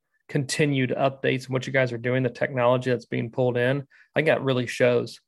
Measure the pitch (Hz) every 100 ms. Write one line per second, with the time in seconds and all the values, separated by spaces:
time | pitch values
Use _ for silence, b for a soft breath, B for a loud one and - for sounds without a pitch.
0 | _ _ - 151 131 - 151 135 131 -
1 | 139 135 131 131 131 131 131 135 127 120
2 | 123 127 127 - 135 135 120 127 127 120
3 | - 127 123 123 127 120 120 139 135 b
4 | b - 151 123 131 127 117 - 123 120
5 | 120 -